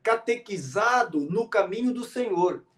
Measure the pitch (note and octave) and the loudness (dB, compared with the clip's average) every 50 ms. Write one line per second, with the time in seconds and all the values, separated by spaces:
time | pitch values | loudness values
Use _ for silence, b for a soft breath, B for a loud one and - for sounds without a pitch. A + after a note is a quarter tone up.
0 | _ A3 A3+ A3+ - - A#3 A#3 - - G3+ F3 C3+ C3 B2+ G3 A3 A#3 B3 B3 | _ 0 0 0 0 -2 -2 -4 -4 -8 -8 -8 -8 -4 -2 0 2 4 4 2
1 | A#3 - - D3+ C#3+ D3+ F3 - - - - G#3 G3 F3+ G3 A3+ B3 B3+ B3 B3 | 2 2 0 -2 -2 0 0 -2 -2 2 2 2 2 2 0 -2 -2 -2 -2 -2
2 | - - - B3 B3 A3 F#3 E3+ F3 F3+ - - - _ _ | -6 -8 -4 -4 -2 0 2 2 2 2 0 -2 -8 _ _